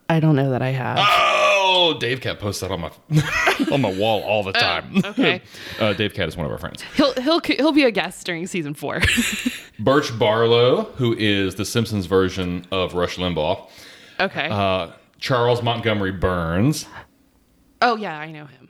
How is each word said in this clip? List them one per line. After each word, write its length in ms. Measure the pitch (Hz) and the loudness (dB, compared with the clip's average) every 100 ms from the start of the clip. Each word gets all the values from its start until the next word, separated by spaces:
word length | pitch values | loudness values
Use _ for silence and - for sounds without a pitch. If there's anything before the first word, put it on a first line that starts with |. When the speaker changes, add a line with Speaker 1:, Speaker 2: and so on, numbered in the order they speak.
| - | -2
Speaker 1:
I 120 | 165 | 2
don't 160 | 156 143 | 4 4
know 140 | 135 | 2
that 100 | 123 | 0
I 80 | 131 | -2
have. 300 | 131 117 - | -4 -2 0
Speaker 2:
Oh, 960 | 202 233 - - 202 202 190 185 175 147 | 2 4 2 2 2 2 2 4 2 0
Dave 220 | 117 127 | -2 -4
Cat 180 | 117 80 | -4 -4
posts 220 | 104 101 | -4 -4
that 100 | 92 | -4
on 100 | 92 | -4
my, 100 | 78 - - | -6 -10 0
<laughs> 600 | 151 - 220 - - 311 | 0 2 0 0 0 0
on 80 | 196 | 0
my 100 | 113 | 0
wall 320 | 92 107 104 | 0 0 0
all 200 | - 107 | 0 0
the 80 | 98 | 0
Speaker 1:
Oh, 100 | 220 | 0
Speaker 2:
time. 400 | 233 82 - 190 | 0 -2 -2 -2
Speaker 1:
okay. 380 | - 214 175 175 - - | -2 0 0 0 -6 -18
Speaker 2:
<laughs> 200 | - - | -10 -2
Uh, 120 | 107 | -2
Dave 180 | 98 104 | 0 -2
Cat 160 | - 80 | -2 -4
is 80 | 87 | -4
one 80 | |
of 80 | 76 | -6
our 60 | 52 | -6
friends. 240 | - - - | -10 -12 -6
Speaker 1:
He'll, 200 | - 285 | 0 0
he'll, 260 | 254 254 330 | 2 0 0
he'll 320 | - - 294 | 0 0 2
be 120 | 294 | 4
a 60 | 262 | 4
guest 340 | 190 165 - - | 2 -4 -6 -8
during 200 | 165 180 | -6 -6
season 280 | 185 147 | -6 -6
four. 260 | 151 139 - - - 220 208 | -6 -6 -2 0 0 -2 -2
<laughs> 380 | 247 - - - | -6 -8 -14 -2
Speaker 2:
Birch 380 | 110 143 143 113 | 2 2 2 0
Barlow, 680 | 113 110 117 117 123 175 208 - | 2 4 4 6 6 4 0 -2
who 180 | 120 110 | 0 2
is 360 | 107 101 95 | 2 2 0
the 100 | 87 | -2
Simpsons 400 | 98 117 113 107 | -2 -2 0 -2
version 600 | 87 95 92 95 90 90 90 | 2 2 2 0 -4 -6 -4
of 220 | 95 87 | -4 -2
Rush 220 | 87 87 - | -2 -2 -2
Limbaugh. 500 | 90 80 76 95 - - - - - - | -2 0 0 -2 -6 -20 -20 -20 -10 -4
Speaker 1:
Okay. 280 | 190 190 143 | -4 -2 -4
Speaker 2:
Uh, 400 | 104 98 92 85 - _ - | 0 0 0 -4 -12 _ -10
Charles 440 | - 127 120 113 | -2 2 2 2
Montgomery 500 | 117 117 113 104 95 | 0 -2 0 0 -2
Burns. 720 | 92 92 90 82 87 127 151 - - - _ _ _ _ _ _ - | -2 -2 0 0 2 2 0 -6 -18 -20 _ _ _ _ _ _ 0
Speaker 1:
Oh, 160 | 247 220 | 0 0
yeah, 200 | 202 151 | -4 -8
I 120 | 156 | -10
know 140 | 156 | -14
him. 240 | 147 127 | -18 -20